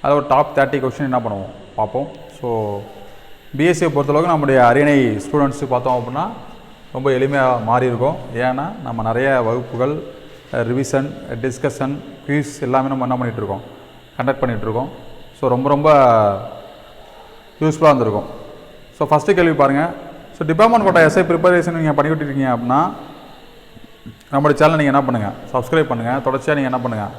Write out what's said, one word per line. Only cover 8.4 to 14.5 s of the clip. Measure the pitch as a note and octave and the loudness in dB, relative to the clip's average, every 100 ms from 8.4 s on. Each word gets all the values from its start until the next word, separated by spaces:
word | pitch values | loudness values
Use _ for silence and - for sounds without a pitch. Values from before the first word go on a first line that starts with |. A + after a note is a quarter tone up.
| B2+ C3 D#3 A3 | -2 -2 -6 -8
நம்ம | C3+ A#2 | -10 -6
நிறைய | A2 A2+ C3+ C3 | -2 0 2 2
வகுப்புகள், | A2+ A#2+ B2 A#2 B2+ A2 - - - - - | 0 -2 -4 -4 -2 -4 -10 -18 -20 -20 -8
அஹ், | A#2+ | -4
ரிவிஷன், | A#2 B2+ C3+ C3+ C#3+ G2 G2 A#2+ | -2 -2 0 -2 -2 -8 -12 -6
டிஸ்கஷன், | C3 B2 D3 - C3+ C#3+ - - - | -6 -4 -6 -4 -6 -6 -12 -16 -4
குவிஸ் | C#3+ C#3+ - | -4 -4 -6
எல்லாமே | C3 C3 C3+ | -2 0 0
நம்ம | C3+ | -2
என்ன | B2 B2+ | -2 -2
பண்ணிட்டு | A#2+ A2+ | -4 -4
இருக்கோம், | G2+ F#2+ - - - - - - | -6 -6 -10 -20 -20 -20 -20 -6
கண்டக்ட் | B3 - | -4 -2
பண்ணிட்டு | B2+ | -2